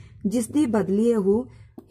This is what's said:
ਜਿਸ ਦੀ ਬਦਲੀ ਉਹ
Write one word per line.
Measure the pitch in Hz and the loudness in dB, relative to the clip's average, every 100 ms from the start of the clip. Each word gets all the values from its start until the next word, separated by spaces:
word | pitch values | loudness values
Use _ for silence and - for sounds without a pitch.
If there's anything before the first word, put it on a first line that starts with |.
| - - 202 | -20 -8 -4
ਜਿਸ | 233 226 | -2 -2
ਦੀ | 294 294 | -2 0
ਬਦਲੀ | 214 175 196 233 | 0 0 0 2
ਉਹ | 226 190 214 254 - - - - | 2 2 0 -2 -14 -20 -16 -2